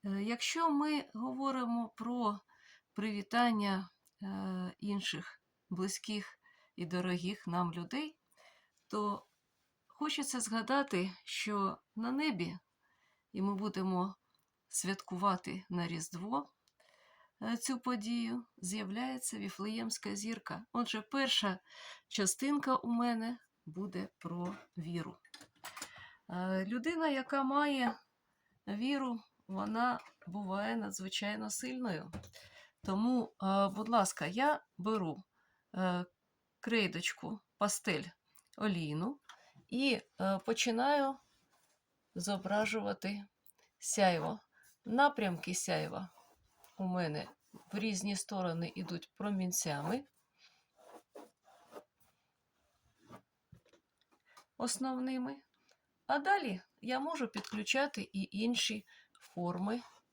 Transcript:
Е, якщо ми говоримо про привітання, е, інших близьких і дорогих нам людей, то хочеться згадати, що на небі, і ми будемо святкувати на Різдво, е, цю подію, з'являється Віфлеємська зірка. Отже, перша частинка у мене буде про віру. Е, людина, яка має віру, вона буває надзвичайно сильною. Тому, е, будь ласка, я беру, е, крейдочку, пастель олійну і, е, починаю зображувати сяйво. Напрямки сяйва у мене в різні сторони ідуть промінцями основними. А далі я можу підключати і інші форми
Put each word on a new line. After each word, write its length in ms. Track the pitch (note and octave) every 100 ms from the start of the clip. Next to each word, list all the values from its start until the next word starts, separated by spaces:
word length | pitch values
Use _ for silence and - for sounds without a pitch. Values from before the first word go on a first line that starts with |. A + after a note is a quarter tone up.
Е, 200 | G3 G3
якщо 480 | G#3 A#3 - E4 E4
ми 340 | C#4+ D4+ D4 -
говоримо 760 | G#3+ B3+ B3+ C4+ C4 A#3+ A#3 A3+
про 500 | - A3+ B3 A3 G#3 _ _ - - _
привітання, 960 | - G#3+ G#3 G3 A#3 A#3+ A3 G3+ F#3+ F3+ _ _ _
е, 500 | G3 G3 F#3+ F#3 F3+ -
інших 600 | G#3 G3+ - D#3 - - _ _ _
близьких 720 | F3 F#3 - - G#3 G3 - _ _ _ -
і 100 | E3+
дорогих 640 | F3+ F3+ F3+ F3+ G#3 -
нам 260 | F3 F3
людей, 440 | E3+ F3 C4+ D4+ - _ _ - _ _ _ _
то 380 | G#3+ G#3 G#3 - _ _ _ _ _ _
хочеться 520 | - D4+ D4+ C#4 B3+
згадати, 720 | A#3 A3+ A3 C#4 C#4 F#3 F#3+ F#3
що 540 | - - - G#3 G3 - _ G#3+
на 160 | A#3
небі, 460 | C4+ D#4 F#3+ E3+ F3+ _ _ _ _ _ _ _
і 80 | G3+
ми 140 | G3 G3
будемо 600 | G#3 F#3+ F#3+ F3+ F#3+ F#3+ _ _ _ _ _
святкувати 960 | - F3+ G3 - F3+ G3+ F3+ - F#3 -
на 180 | F3 E3+
Різдво, 600 | E3 D#3+ E3+ G3+ C4+ C#4+ _ _ _ _ _ _ _ _ _
е, 160 | A3 A#3
цю 220 | - B3
подію, 680 | B3+ B3 G#3+ A#3+ A3+ A#3+ A#3 -
з'являється 800 | F3+ G#3+ G3 G#3 C4 B3+ - A3
Віфлеємська 800 | G3+ - G#3 A3+ A3+ - G#3 G3+
зірка. 500 | G#3+ A3 - - A3+
Отже, 300 | A#3+ A3+ A3
перша 580 | G#3 C#4 C4 - G3+ F#3 _ - - - _
частинка 680 | - F#3+ - C#4 D4 C4+ B3+
у 120 | A#3
мене 500 | A#3 A#3+ A3+ A3+ A#3+ _ _ -
буде 420 | E3 G3+ F3+ G3 _
про 380 | E3+ F3 F3 G3+ - -
віру. 400 | D#3+ E3+ - - _ - - _ - - - - - - -
Е, 360 | F3+ F#3 F#3+ F#3+
людина, 420 | A#3+ C#4+ E4+ D#4+
яка 360 | C4+ B3+ C#4
має 560 | C4 C#4 D4 C4+ B3 - _ _ _ _ _ _ -
віру, 520 | G#3 B3+ C#4 C4+ A#3 - _ -
вона 480 | F#3+ G#3 A3+ B3 B3 - _ -
буває 480 | F#3+ G3 F#3+ G#3+ A3+
надзвичайно 760 | G3+ G3 F#3+ - G#3 G#3+ G#3+
сильною. 600 | - B3+ B3+ A#3+ D#3+ - - - - - - - _
Тому, 500 | - F#3+ A#3 B3+ A3+ _
е, 240 | F#3+ G3 G3
будь 220 | G3+ A3
ласка, 360 | A3+ F#3+ - D3+
я 360 | G3+ C#4+ D4+ _ -
беру, 460 | F#3+ A3 E3+ D3 - _ _ _ _ F#3
е, 300 | F#3 F3+ F3+ _ _ _ _ _
крейдочку, 800 | - A3+ F#3+ E3 - - - G#3+ _ _
пастель 460 | G3+ - - F3 F#3 - _ - _ -
олійну 640 | G#3 F3 D#3 D3+ G#3 C#4+ - - - - _
і, 320 | A#3+ C#4 A#3 - -
е, 160 | F#3+ F#3+
починаю 800 | - A3+ B3 A3+ C4+ D4 C4+ C4 _ _ _ _ _ _ _ _ _ F3+
зображувати 1080 | F3 G3 F#3+ G#3 G#3+ A3 G3+ G3 F#3+ G3+ G3+ _ - _ _ _
сяйво. 600 | - - F#3+ E3+ D#3+ G#3+ _ _ - _ -
Напрямки 720 | A#3 C#4+ C#4+ G3+ E3+ - F3+
сяйва 540 | - E3 D#3 - F#3 - - _ _ _ - -
у 60 |
мене 440 | F#3 F3+ E3 D3+ - - _
в 260 | - - G#3
різні 360 | A3 F#3+ G3 G3
сторони 560 | - G3 F3+ E3 E3+ -
ідуть 360 | F3 E3+ - _
промінцями 840 | G#3 G3 F3+ F3 D#3+ C#3+ D#3 A#3+ C#4+ _ _ _ - _ _ _ - - _ - - _ _ - - - - _ _ _ _ _ _ _ _ _ _ _ - - _ _ _ - _ _ _ _ _ _ _ - _ -
основними. 800 | A#3+ - C4 B3+ C4 C4 B3+ C#4 _ _ _ _ _ _ -
А 120 | C#4+
далі 420 | D4 G4+ C4+ F#3 - _
я 180 | A3 B3+
можу 280 | D4 D#4 A#3
підключати 840 | G#3 - G#3+ G#3 C4 C#4+ G#3+ -
і 160 | G3 F#3
інші 540 | G3 A3+ A#3+ - G#3+ - - _ - - -
форми 460 | F3 F3 G3+ A#3+ - - _